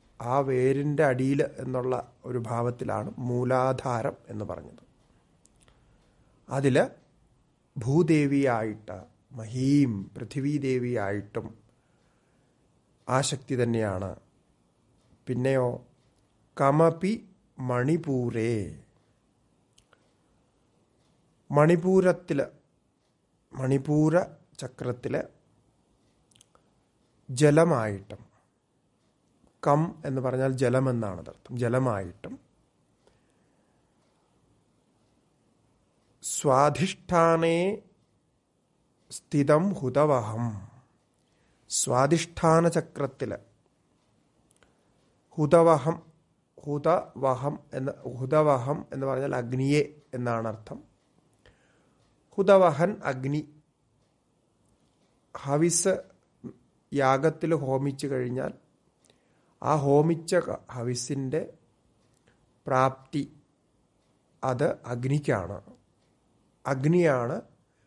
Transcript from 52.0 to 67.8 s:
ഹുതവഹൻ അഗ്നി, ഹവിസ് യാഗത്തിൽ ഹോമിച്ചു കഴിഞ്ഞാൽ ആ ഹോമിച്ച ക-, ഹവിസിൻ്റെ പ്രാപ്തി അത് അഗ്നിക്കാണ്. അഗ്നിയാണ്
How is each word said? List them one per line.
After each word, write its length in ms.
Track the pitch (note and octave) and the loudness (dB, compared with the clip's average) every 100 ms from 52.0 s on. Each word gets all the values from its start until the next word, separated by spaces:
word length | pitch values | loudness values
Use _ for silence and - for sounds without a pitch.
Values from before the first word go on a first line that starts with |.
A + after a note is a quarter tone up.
| _ _ _ - | _ _ _ 0
ഹുതവഹൻ 540 | F#3+ G3 F3+ C#3 F3 G#3+ | 6 8 8 4 0 0
അഗ്നി, 380 | - C3 C3+ D3 D3+ - _ _ _ _ _ _ _ _ _ _ _ _ _ _ _ _ _ - | -6 -4 -2 -4 -4 -12 _ _ _ _ _ _ _ _ _ _ _ _ _ _ _ _ _ -14
ഹവിസ് 580 | C#3 C#3+ E3+ E3 G3 F#3 - _ _ _ - - _ _ _ | -4 0 2 2 0 0 -4 _ _ _ -18 -18 _ _ _
യാഗത്തിൽ 600 | C#3 C3 C3+ D#3+ D#3 D#3+ | 0 2 4 2 0 -2
ഹോമിച്ചു 540 | D#3+ C3+ C3+ C#3 C#3 C#3+ | -2 0 -2 -2 -4 -4
കഴിഞ്ഞാൽ 460 | C3 B2 B2 C3+ - _ _ _ _ _ _ _ _ _ _ | -4 -4 -4 -6 -8 _ _ _ _ _ _ _ _ _ _
ആ 140 | A#2+ D#3 | -2 0
ഹോമിച്ച 600 | C#3 C#3+ D#3+ E3 D#3+ F3+ | 4 4 4 0 0 -2
ക-, 280 | - - - | 0 -6 -10
ഹവിസിൻ്റെ 720 | B2+ A#2+ B2 - C#3 C3 D3 - - _ _ _ _ _ _ _ _ _ _ - | -8 -6 -6 -6 -6 -4 -4 -6 -12 _ _ _ _ _ _ _ _ _ _ -2
പ്രാപ്തി 580 | C3 C3 B2+ - D#3 C#3 - _ _ _ _ _ _ _ _ _ _ | 2 2 0 -8 -6 -6 -10 _ _ _ _ _ _ _ _ _ _
അത് 240 | C3 B2 D3 - - | -4 0 -2 -2 -8
അഗ്നിക്കാണ്. 760 | A#2+ B2+ D3 D3 A2+ E2+ - - - _ _ _ _ _ _ _ _ - | -6 -2 -2 0 -2 -4 -10 -16 -20 _ _ _ _ _ _ _ _ -6
അഗ്നിയാണ് 760 | C3+ C#3+ F3 E3+ C3 A#2+ F3+ - _ _ _ | -2 2 4 4 2 0 -6 -10 _ _ _